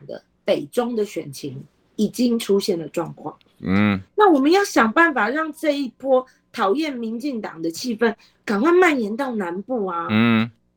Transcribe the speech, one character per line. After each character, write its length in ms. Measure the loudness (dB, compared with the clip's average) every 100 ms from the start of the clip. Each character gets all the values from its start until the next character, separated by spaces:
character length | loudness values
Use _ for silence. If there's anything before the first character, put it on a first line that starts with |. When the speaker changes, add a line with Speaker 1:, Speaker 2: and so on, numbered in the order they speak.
| -12
Speaker 1:
的 160 | -18 _ _ -2
北 200 | -2 -2
中 300 | -4 -2 -2
的 80 | -4
选 260 | -6 -12
情 320 | -10 -12 -12 -18 _ _ -4
已 140 | -2
经 280 | 0 0 0
出 220 | 0 0
现 180 | 0 -2
了 100 | -4
状 220 | -6 -8
况。 220 | -8 -14 -14 _ -10
Speaker 2:
嗯。 380 | 0 2 2 0 -2 2
Speaker 1:
那 140 | 6
我 80 | 6
们 140 | 4
要 100 | 4 2
想 260 | 2 2
办 220 | 4 2
法 160 | 2 -2
让 220 | -2 -6
这 240 | -4 -2 -2
一 100 | -4 -6
波 280 | 0 2 0 _ _
讨 240 | -2 0 0
厌 180 | -2
民 240 | -4 -8 -6
进 220 | -6 -6
党 220 | -8 -8
的 100 | -6
气 240 | -6 -6 0
氛 180 | 0 -2 _ _
赶 160 | -4 0
快 100 | 4
蔓 260 | 4 4 2
延 160 | -2 -4
到 180 | -4 -4
南 260 | -6 -6
部 240 | -6 -4 -4
啊。 220 | -4 -2
Speaker 2:
嗯。 400 | 0 2 2 0 -6 _